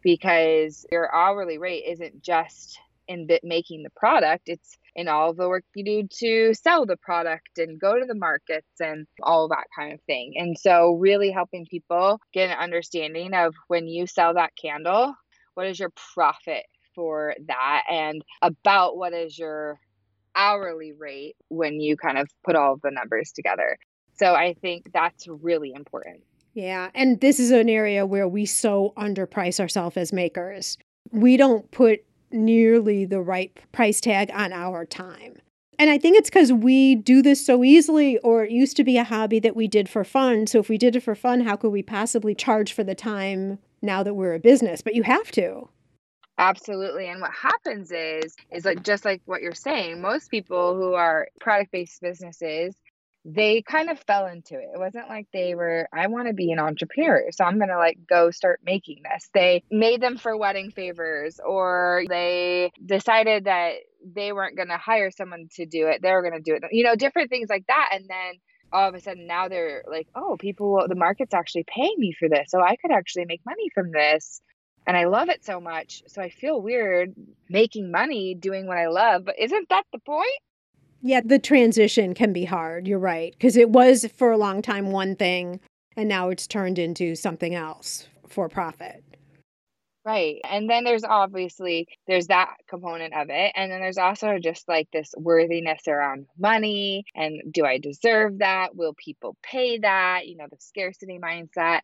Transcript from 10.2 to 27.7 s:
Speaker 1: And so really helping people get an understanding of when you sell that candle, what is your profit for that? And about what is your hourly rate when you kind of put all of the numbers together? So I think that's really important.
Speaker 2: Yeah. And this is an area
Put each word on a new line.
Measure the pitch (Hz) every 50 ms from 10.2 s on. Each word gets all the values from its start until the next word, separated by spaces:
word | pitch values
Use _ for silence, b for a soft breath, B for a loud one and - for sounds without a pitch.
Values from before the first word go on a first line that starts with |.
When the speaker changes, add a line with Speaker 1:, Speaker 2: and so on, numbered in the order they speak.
| 123 131 139
Speaker 1:
And | - 175 175 165 -
so | - 196 180 170 170 175 170
really | 170 180 196 202 202 202 196
helping | 190 190 180 - - 180 170
people | _ - 175 _ _ 170 175 180 196 208 214 _ _ _
get | 185 185 185
an | 175 127
understanding | 165 175 170 175 170 - - 175 156 151 160 165 175 185 190
of | 180 175 165 160 - _ _
when | 175 170 165 165
you | 165 170 180
sell | 180 - - 170 165 170
that | 175 165 160 _ -
candle, | - 160 147 147 156 170 185 214 247 277 277 _ _ _ _ _ _ _ _
what | - 185
is | 190 190 165
your | 190 175 _ - - - -
profit | - 170 143 - - _ - 156 120 - _ _ _ _ _ _
for | - 170 160 156 151 151 151 139 - 147
that? | 156 131 127 131 135 147 143 - -
And | 170 165 156 151 156 156 - b b b -
about | 175 165 _ _ 208 196 196 180 175 -
what | 175 185 175 170
is | 170 165 160 151
your | 160 165 156 156 151 151 151 151 147 _ _ _ _ _ _ _ _ _ _ _
hourly | 180 196 202 208 202 196 180 165 160 156 156 147
rate | 147 156 147 139 139 143 151 - _ _ _
when | 160 165 165 151 151 151
you | 151 151 151
kind | 151 - 160 131 135
of | 139 147 _ _ _
put | - 165
all | 160 143 139 135
of | 139 -
the | 143 139
numbers | 131 117 110 113 110 107 - -
together? | - - - 92 98 - 60 65 - _ _ _ _ _ _ _
So | _ 202 185 175
I | 160 165 180 170
think | _ - 185 175 175 - - 180
that's | 170 160 170 _ _ -
really | 175 165 151 156 170 170 160 151 139 127
important. | 139 147 _ - 135 - 85 87 82 _ _ _ _ _ _ _
Speaker 2:
Yeah. | 220 196 185 190 185 180 185 _
And | - 262 262 247 202
this | - 269 285 -
is | 247 233 254
an | 240 226
area | 233